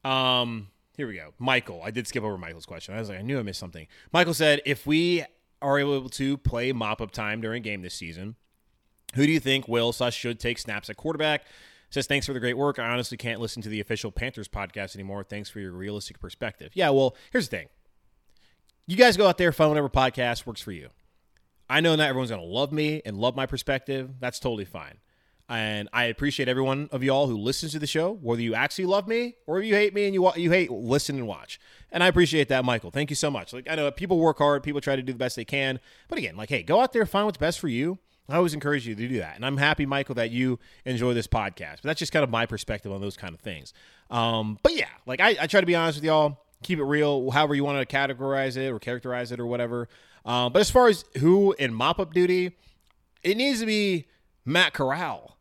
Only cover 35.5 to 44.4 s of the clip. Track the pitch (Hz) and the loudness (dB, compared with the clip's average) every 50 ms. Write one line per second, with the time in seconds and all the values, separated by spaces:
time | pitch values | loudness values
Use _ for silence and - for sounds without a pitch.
35.5 | - 139 135 135 131 127 _ - - - _ _ 339 311 143 95 80 98 110 - | -2 -2 0 -2 -2 -4 _ -18 -20 -20 _ _ -6 -6 -6 -6 -8 -10 -6 -4
36.5 | 143 120 85 - 160 220 254 254 - 226 214 180 - 196 208 214 175 - 147 165 | -4 -4 0 4 4 4 4 4 2 0 0 2 2 0 0 0 -2 0 -2 -2
37.5 | 170 - - 156 117 120 143 170 190 - _ _ _ _ _ - 139 170 180 170 | -2 -2 -4 -2 -2 0 -2 -2 -4 -6 _ _ _ _ _ -2 2 2 2 2
38.5 | 151 151 143 147 147 139 113 117 107 101 117 123 131 110 85 78 - - 120 135 | 0 -2 -2 -2 -2 -2 -2 -6 -8 -6 -6 -4 -4 -4 -6 -6 -10 -8 -6 -4
39.5 | 139 139 143 151 156 - 147 135 139 139 139 - 131 120 117 113 117 123 127 127 | 0 2 2 2 4 2 0 -2 0 -2 -2 -2 -2 -2 -2 -2 0 0 0 0
40.5 | 123 - - - - _ - 131 127 113 120 123 123 117 110 - - 113 104 98 | 0 -2 -6 -20 -20 _ -6 -4 -2 0 0 2 0 0 0 0 -2 -2 -2 -2
41.5 | 85 - 82 76 73 - - 147 156 - 170 - - 156 143 123 117 113 117 - | -8 -10 -14 -14 -14 -8 -6 -6 -4 -4 -4 0 2 2 2 2 2 0 0 -2
42.5 | 113 104 - - 110 101 - 101 98 98 101 101 - - - 90 82 82 - 107 | -4 -8 -6 -6 -8 -8 -6 -8 -8 -6 -6 -8 -8 -10 -14 -14 -14 -12 -12 -12
43.5 | 87 76 67 - _ _ - _ _ _ _ _ - 120 117 117 113 113 | -12 -12 -14 -18 _ _ -20 _ _ _ _ _ -2 0 0 0 0 -2